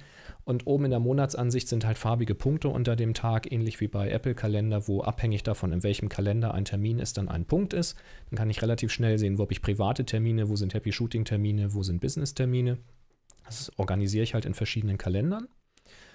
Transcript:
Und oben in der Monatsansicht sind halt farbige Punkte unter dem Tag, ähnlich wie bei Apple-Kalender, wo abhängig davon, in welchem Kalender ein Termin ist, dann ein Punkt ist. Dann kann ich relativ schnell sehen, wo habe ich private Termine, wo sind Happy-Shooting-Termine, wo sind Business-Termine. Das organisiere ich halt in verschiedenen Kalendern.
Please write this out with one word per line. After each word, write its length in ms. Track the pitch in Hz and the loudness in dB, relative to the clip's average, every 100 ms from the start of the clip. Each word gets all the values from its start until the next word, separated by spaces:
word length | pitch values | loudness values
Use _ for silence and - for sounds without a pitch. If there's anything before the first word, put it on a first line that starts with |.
| - - - - - | -8 -20 -20 -10 -4
Und 200 | 123 135 | -2 2
oben 200 | 139 139 | 2 2
in 60 | |
der 100 | 120 | 2
Monatsansicht 680 | 120 139 135 - 123 123 - | 2 2 2 0 0 0 0
sind 180 | 117 110 | 0 0
halt 120 | 107 | 0
farbige 380 | 113 117 113 101 | 0 2 0 0
Punkte 340 | 135 156 143 | 0 0 0
unter 260 | 127 120 117 | 0 2 2
dem 180 | 113 | 0
Tag, 380 | 113 117 113 - | 0 0 0 0
ähnlich 300 | 117 110 - | -2 -2 -2
wie 80 | 104 | -2
bei 200 | 101 101 | 0 0
Apple-Kalender, 760 | 110 131 117 110 107 107 104 104 | 0 0 -2 0 2 2 0 0
wo 140 | 98 | 0
abhängig 420 | - - 113 104 | 0 0 0 0
davon, 300 | - 101 90 | 0 -2 0
in 100 | 87 | 0
welchem 240 | 101 98 104 | 0 0 -2
Kalender 460 | - 98 110 117 | -2 0 2 0
ein 120 | 92 101 | 0 -2
Termin 340 | 101 107 117 | 0 0 0
ist, 180 | - - | -2 -2
dann 120 | 92 | -2
ein 160 | 85 - | -2 0
Punkt 280 | 160 202 | 0 2
ist. 240 | 175 170 - - - - | 0 -2 -6 -14 -18 -8
Dann 80 | - | -2
kann 120 | 110 | -2
ich 120 | 107 | 0
relativ 300 | 113 117 113 | 0 0 0
schnell 280 | - 117 110 | 0 2 4
sehen, 180 | 101 98 | 2 2
wo 60 | |
habe 100 | 98 | 0
ich 80 | - | -2
private 440 | - 101 101 131 123 | 0 0 2 0 0
Termine, 420 | 110 113 113 104 | 0 2 2 2
wo 80 | 104 | 0
sind 180 | 98 | 0
Happy-Shooting-Termine, 1000 | 107 107 - 117 113 107 104 104 104 101 | -2 -2 -2 0 0 0 2 2 2 2
wo 100 | 101 | 0
sind 160 | 95 87 | 0 0
Business-Termine. 800 | 131 160 139 - 127 123 123 123 - - - _ - - | -2 -2 -4 0 0 2 0 -2 -6 -20 -20 _ -20 -20
Das 280 | - 113 - - | -14 -12 -8 -4
organisiere 460 | 95 95 98 107 | 0 2 2 2
ich 100 | 117 | 2
halt 120 | 113 - | 0 -2
in 80 | |
verschiedenen 440 | - 110 113 107 98 | -2 -2 -2 0 0
Kalendern. 500 | 95 95 139 208 247 _ _ - - - - | 0 0 0 -2 -6 _ _ -20 -20 -20 -20